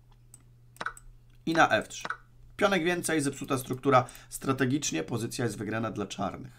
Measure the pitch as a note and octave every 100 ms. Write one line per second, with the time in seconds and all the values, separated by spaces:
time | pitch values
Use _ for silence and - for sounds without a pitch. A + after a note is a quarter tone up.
0 | - - - - - - - - - -
1 | - - - - - D#3+ D3 G#2+ - -
2 | - - - - - - G3+ F#3+ E3+ F3
3 | D#3 D#3+ C#3 C3+ - B2+ - B2+ C#3 B2+
4 | A#2 - - - C#3 C3 B2+ D3 - D#3+
5 | D#3 A#2+ A#2 B2 A#2+ G2 G#2 A2 A2+ G2+
6 | G2 - F#2+ - -